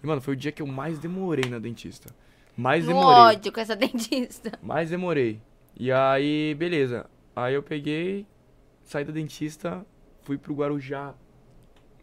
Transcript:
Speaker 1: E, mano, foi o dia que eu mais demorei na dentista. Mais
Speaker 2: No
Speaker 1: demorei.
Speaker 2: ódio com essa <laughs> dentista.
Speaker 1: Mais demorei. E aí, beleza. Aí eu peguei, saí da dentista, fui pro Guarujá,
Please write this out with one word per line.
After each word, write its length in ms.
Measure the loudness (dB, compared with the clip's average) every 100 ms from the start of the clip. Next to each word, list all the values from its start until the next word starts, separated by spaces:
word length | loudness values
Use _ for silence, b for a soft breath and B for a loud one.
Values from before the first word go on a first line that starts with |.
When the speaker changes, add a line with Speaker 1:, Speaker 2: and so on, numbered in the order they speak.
Speaker 1:
E, 40 | -4
mano, 140 | -4
foi 140 | -2 -6
o 20 |
dia 140 | -6
que 100 | -8
eu 60 | -8
mais 320 | -8 -8 -8
demorei 500 | -8 -6 -4 -2 -2
na 80 | -4
dentista. 540 | -10 -12 -14 -16 -20 -20 -20 -20 _ -6
Mais 300 | 0 0 2
Speaker 2:
No 80 |
Speaker 1:
demorei. 440 | 4 10 12 12 8
Speaker 2:
ódio 140 | -2
com 80 | -6
essa 140 | -6
<laughs> 20 | -2
dentista. 760 | -2 -4 -4 -4 -4 -8 -14 -14
Speaker 1:
Mais 300 | -6 -4 -2
demorei. 480 | -4 -2 0 0 -2 -14 _ _ -8
E 160 | 0
aí, 640 | 2 4 2 2 0 -2 -2
beleza. 480 | -2 0 0 -2 -10 _ _ -6
Aí 200 | -2 -2
eu 80 |
peguei, 640 | -4 -8 -4 -4 -4 -6 -10 _ _ _ _ _
saí 200 | -10 -8
da 80 | -6
dentista, 720 | -6 -8 -8 -10 -8 -10 -10 -14 _ -20 -20
fui 160 | -8 -8
pro 160 | -6
Guarujá, 600 | -4 -2 -4 -6 -10 -10 -16 -20 -20 -20 -20 -20 -20 _ -16